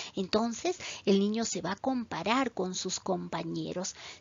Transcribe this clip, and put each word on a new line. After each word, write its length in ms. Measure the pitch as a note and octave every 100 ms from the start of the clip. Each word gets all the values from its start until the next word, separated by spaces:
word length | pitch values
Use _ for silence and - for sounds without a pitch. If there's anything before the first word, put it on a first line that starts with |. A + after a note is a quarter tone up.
| -
Entonces, 640 | - F#3 G#3+ A#3 A3+ E4+ - - -
el 140 | - G3
niño 260 | G3+ G#3+
se 180 | A3+ F3+
va 100 | E3+
a 40 | G3
comparar 760 | - B3+ A3+ D#3+ F#3 A#3+ B3+
con 240 | - F#3 F#3
sus 240 | F#3+ -
compañeros 960 | - F3+ F3 E3+ D#3+ E3 D#3 E3+ F#3+ - - -